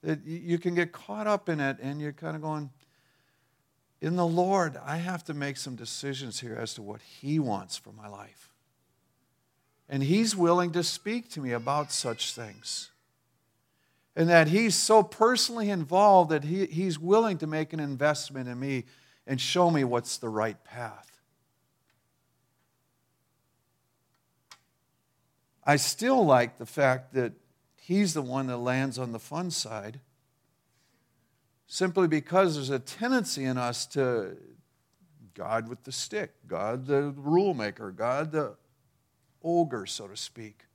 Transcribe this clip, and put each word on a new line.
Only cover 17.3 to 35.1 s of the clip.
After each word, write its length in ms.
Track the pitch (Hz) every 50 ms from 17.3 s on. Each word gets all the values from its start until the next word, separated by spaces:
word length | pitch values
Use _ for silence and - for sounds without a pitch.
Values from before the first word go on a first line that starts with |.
| 190 151
to 80 | 165 156
make 260 | 156 156 156 156 -
an 60 | 160
investment 680 | 151 143 139 127 143 151 151 143 - - 143 135 127 123
in 120 | 123 123
me 260 | 131 139 135 127 117 - - _ _ _ _ _ _ -
and 120 | 135 127
show 280 | 127 - - 180 180 170
me 140 | 165 151 135
what's 340 | 123 120 120 120 - - -
the 120 | - 117
right 320 | 110 107 107 113 104 - _
path. 520 | - - 120 120 110 104 - - _ _ _ _ _ _ _ _ _ _ _ _ _ _ _ _ _ _ _ _ _ _ _ _ _ _ _ _ _ _ _ _ _ _ _ _ _ _ _ _ _ _ _ _ _ _ _ _ _ _ _ _ _ _ _ _ _ _ _ _ _ _ _ _ _ _ _ _ _ - _ _ _ _ _ _ _ _ _ _ _ _ _ _ _ _ _ _ _ _ _ -
I 120 | - 147 143
still 460 | - - - - 214 247 269 262 208
like 340 | 156 135 123 123 117 - -
the 80 | 123
fact 480 | - - - 143 135 127 131 131 - -
that 200 | 135 123 113 - _ _ _ _ _ _ _ _ _
He's 320 | _ - 175 196 208 185 151
the 80 | 156
one 260 | 139 123 127 135 135 131
that 100 | 123 120
lands 400 | 120 127 127 131 131 135 120 123
on 140 | 127 120
the 80 | 113 113
fun 320 | - - 151 156 180 180
side, 480 | 160 - - 110 110 107 101 107 117 135 _ _ _ _ _ _ _ _ _ _ _ _ _ _ _ _ _ _ _ _ _ _ _ _ _ _ _ _ _ _ _ _ _ _
simply 400 | - - 185 185 165 196 185 165
because 480 | 156 156 143 - 170 185 196 180 156
there's 140 | 147 139 131
a 100 | 139 127
tendency 640 | 131 - - - 220 247 262 254 214 - - 143 135
in 140 | 131 127 127
us 280 | 123 120 120 - - -
to 500 | - 143 135 127 123 113 101 92 87 - - - - - _ _ _ _ _ _ _ _ _ _